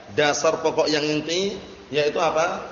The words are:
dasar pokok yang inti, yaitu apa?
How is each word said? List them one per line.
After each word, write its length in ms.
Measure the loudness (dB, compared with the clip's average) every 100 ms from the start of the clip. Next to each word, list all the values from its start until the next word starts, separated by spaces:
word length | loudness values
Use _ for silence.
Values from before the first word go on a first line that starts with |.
| -4
dasar 480 | 2 2 2 2 2
pokok 240 | 0 2 2
yang 160 | 0
inti, 560 | 0 -2 -2 -2 -2 -4 -10 -18 -4
yaitu 320 | 0 0 2
apa? 400 | 2 2 0 -2 -10